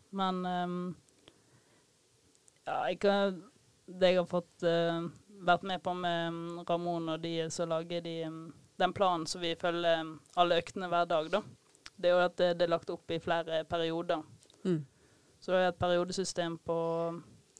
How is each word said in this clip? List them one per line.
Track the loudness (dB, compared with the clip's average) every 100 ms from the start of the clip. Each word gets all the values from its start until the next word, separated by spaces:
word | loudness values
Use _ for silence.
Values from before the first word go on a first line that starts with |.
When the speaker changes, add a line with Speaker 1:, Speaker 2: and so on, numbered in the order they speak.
| _
Speaker 1:
men, | -4 -2 -2 -2
ehm, | -2 -2 -4 -6 -10 _ _ -20 -20 _ _ _ _ _ _ _ _ _ _ _ _ -6
ja, | -2 -2
jeg | 0
kan, | 2 4 2 -2 -10 _ _ _ -16
det | 2 4
jeg | 4
har | 2
fått, | -2 -4 -2
eh, | 2 4 2 0 -4 -10 -20 -2
vært | 2 2
med | 2 -4
på | -4
med, | -2 -2 0 -2
ehm, | -4 -8 -6 -2
Ramon | -2 0 -2 -4
og | -4
de, | -4 -4 -4
så | -4 -2
lager | -4 -4 -6
de, | -6 -6
ehm, | -8 -8 -14 -18 _ -2
den | 0
planen | 2 2 2 -2
som | -4
vi | -4
følger, | -2 -2 0 2 2
ehm, | 0 -10 -4 2
alle | 4 4
øktene | 0 -6 0
hver | 0 2
dag | 0 2
da. | -2 -2 -12 _ _ -20 -2
Det | 4
er |
jo | 4
at | 4 2
det, | 2 2
det | 2
er |
lagt | 2 -2
opp | -8 -4
i | -4
flere | 0 0 0 -2
perioder. | 0 -2 0 -2 -2 -2 -4 -16 -20 _
Speaker 2:
Mm. | 0 0 -2 _ _ _ _ _
Speaker 1:
Så | 0
det | 2
er | 2
et | 2
periodesystem | 2 2 2 -2 -4 -4 -4 -4
på, | -4 -2 -2 -2 -4 -6 -12 -20 _